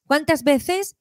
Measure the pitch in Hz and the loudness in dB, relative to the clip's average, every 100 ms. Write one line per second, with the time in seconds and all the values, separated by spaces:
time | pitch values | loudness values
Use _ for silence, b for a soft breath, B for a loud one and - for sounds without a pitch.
0 | - 294 311 311 247 277 - 370 392 - | -2 -2 0 0 2 0 0 -4 -4 -12